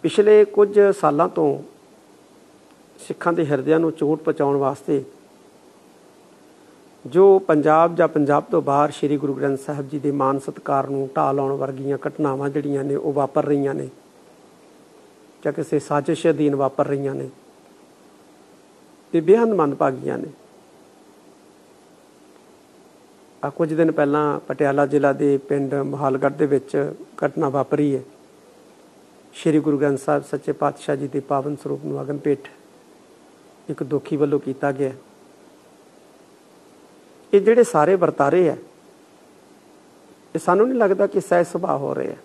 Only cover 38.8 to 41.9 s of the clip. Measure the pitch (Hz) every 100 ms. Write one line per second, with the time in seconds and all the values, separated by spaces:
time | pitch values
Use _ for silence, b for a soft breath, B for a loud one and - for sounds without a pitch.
38.8 | - - - _ - - _ - _ -
39.8 | - - - - - 160 - 180 240 254
40.8 | 208 190 202 202 - 175 170 175 185 139
41.8 | 139